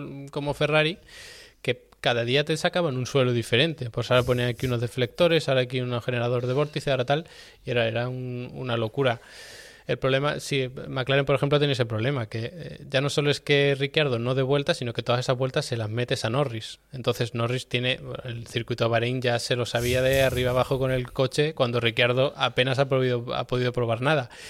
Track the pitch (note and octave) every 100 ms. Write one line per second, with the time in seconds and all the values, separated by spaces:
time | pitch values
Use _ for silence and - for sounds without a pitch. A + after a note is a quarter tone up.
0 | C#3+ C#3 C#3 D3 C#3+ C#3+ D3 D#3 D#3 G3
1 | - - - - - _ - A#2+ - _
2 | C#3 A#2+ A#2 C#3 D3+ D#3 F3+ F3+ E3+ B2+
3 | B2 C#3 B2 A#2+ A2 A#2 E3 D#3 A#2+ -
4 | - B2 A#2+ B2 A#2+ A#2 C3 A#2+ A#2 -
5 | A#2+ - F3 E3 D3 C3+ B2 B2+ B2 A#2+
6 | B2 A#2+ A#2+ B2 B2 C3 D3 D3 C#3+ C3
7 | C3 C#3+ E3 - - - - A#2+ A2+ A#2
8 | B2 B2+ B2+ B2 B2 C3 B2+ A#2 A2 -
9 | C3 A#2 - - - - - - - B2+
10 | C3+ C3 D3 C#3 - C#3+ B2+ C3+ - C3+
11 | B2+ C#3 C#3 C#3 C#3+ D3 C#3+ B2 A#2 A2
12 | B2 C#3+ A2 A2+ A2+ F3 C#3+ - C#3 C3+
13 | C#3+ - D3 C#3 - C#3+ C#3+ C3 C#3 D#3
14 | C#3+ A#2 A#2+ C3 C3 C#3+ C#3+ E3+ A#2+ A2+
15 | A#2+ A#2+ B2+ B2+ C3 D#3 C3+ A#2+ G#2+ A2+
16 | B2 C3 A2+ B2+ C#3 A2+ - - _ B2+
17 | A#2 A#2 A#2 A#2+ A#2 B2+ - B2 B2+ C3
18 | C3+ B2 B2+ A#2 A2+ A#2 A#2 A#2+ A2+ A2+
19 | A#2+ B2+ A#2+ A#2+ - B2 A#2 A#2 A#2+ B2+
20 | C3 C3+ C3 B2 B2+ B2+ B2 C3+ C3 B2+
21 | B2 - C3 - D3+ D#3+ B2 A#2+ A#2 A#2
22 | A#2+ B2 C#3+ - B2+ B2+ B2+ C3 C3 C3+
23 | B2+ B2 B2 B2 B2+ B2 B2 A#2+ A#2 A2+
24 | C3 D#3 A#2 -